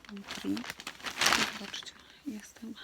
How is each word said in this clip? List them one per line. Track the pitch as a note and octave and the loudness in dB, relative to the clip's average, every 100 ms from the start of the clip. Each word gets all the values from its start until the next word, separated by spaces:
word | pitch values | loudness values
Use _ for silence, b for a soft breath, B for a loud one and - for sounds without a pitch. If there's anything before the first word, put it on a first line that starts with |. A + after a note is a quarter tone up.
| - | -8
Bonprix. | G3+ G3+ - - A3+ A#3+ - - - - - - - - - | -10 -8 -4 -2 0 -2 -8 -10 -8 -4 4 8 8 6 0
Zobaczcie, | G3+ - - - B B - | -6 -8 -8 -14 B B -8
jestem, | G#3+ - - A3+ A3+ | -8 -8 -12 -10 -10